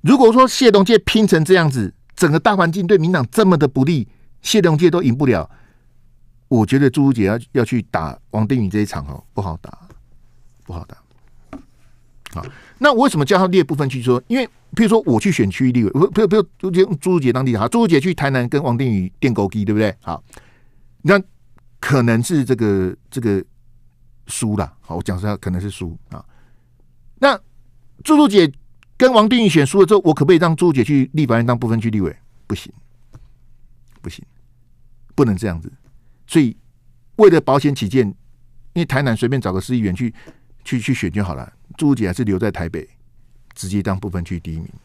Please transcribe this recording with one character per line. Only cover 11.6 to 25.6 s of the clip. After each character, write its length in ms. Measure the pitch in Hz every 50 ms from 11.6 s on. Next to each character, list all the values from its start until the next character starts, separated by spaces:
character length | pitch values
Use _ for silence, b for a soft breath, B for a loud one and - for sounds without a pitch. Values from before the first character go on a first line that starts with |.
| - _ _ _ _ _ _ _ _ _ _ - _ - -
好， 140 | - - B B B B B B B
那 120 | 247 294 277
我 100 | 220 269
为 80 | 269
什 80 | - 156
么 60 | 143
叫 100 | 135 208
他 100 | 180 190 190
列 140 | 175 190 160
不 120 | 143 160
分 120 | 139 147 131
区？ 100 | 127 131
说， 220 | 117 127 123 120 -
因 120 | _ 233 269
为 80 | 247 - _ _ _ _ -
譬 100 | - 233
如 60 | 208
说 140 | 220 226 -
我 160 | 175 120 110
去 100 | - 202
选 200 | 170 - 117 98
区 180 | 92 - 135 127
域 40 | 123
立 120 | 123 113
委， 60 | 95
不， 180 | - 135 165 165
不， 160 | - 214 220
不， 440 | 190 196 220 202 - _ _ - 190
就 100 | 180 180
用 100 | 185 - 196 139
朱 200 | - 185 185 170
朱 20 |
姐 100 | 135 123
当 140 | 117 131 131
例 80 | 135 117
子 60 | 101
哈， 100 | 104 117
朱 120 | - 233
朱 80 | 233 208
姐 120 | 165 147
去 140 | 131 185 175
台 160 | - 147 139
南 180 | 135 127 120 120
跟 140 | 151 143 143
王 160 | 139 117 117
定 120 | 135 127
宇 220 | 110 98 92 92 - -
垫 140 | - 135 113
勾 120 | 101 101 95
机， 160 | - 110 101
对 80 | 95 104
不 40 | 104
对？ 160 | 110 104 - _
好， 240 | _ - 82 - - b b b b b b b b b b b b - _ _ _
那 180 | 151 196 202 190 - _ _ _ _ - - _ _ _ -
可 220 | - - 139 135
能 220 | 120 117 113 113 120
是 200 | - 175 151 131
这 140 | 120 131
个， 400 | 113 117 104 101 95 92 92 95 _ _ _
这 100 | - 135
个 240 | 113 104 101 95 92 _ _ _ _ - - _ _ - _ _ _ _ - - - -
输 280 | - - - 110 104
啦。 180 | 101 92 - - _
好， 160 | _ - 80
我 60 | 87 85
讲 160 | - 95 87
实 80 | 92
话， 100 | 107 104
可 140 | 95 - 98
能 100 | 90 90